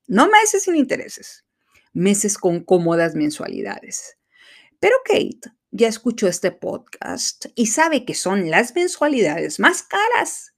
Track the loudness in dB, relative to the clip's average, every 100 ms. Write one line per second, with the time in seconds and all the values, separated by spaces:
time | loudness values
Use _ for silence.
0 | -2 4 6 6 4 0 0 0 0 -2
1 | -8 -16 -20 -20 _ _ _ _ _ 0
2 | 2 2 0 0 0 0 2 2 4 2
3 | 2 0 -2 -4 -8 -8 -8 -10 -12 -12
4 | -14 -20 _ _ -20 -20 _ _ 2 2
5 | 2 0 0 -6 -18 _ _ 0 0 0
6 | -4 0 0 0 -4 -4 -8 -10 -12 -14
7 | -10 -6 -6 -8 -8 -2 0 2 2 0
8 | -2 -6 -2 0 0 -2 -2 -2 -2 0
9 | 0 2 0 -2 -6 0 0 0 -4 -2
10 | 0 0 -2 -8 -16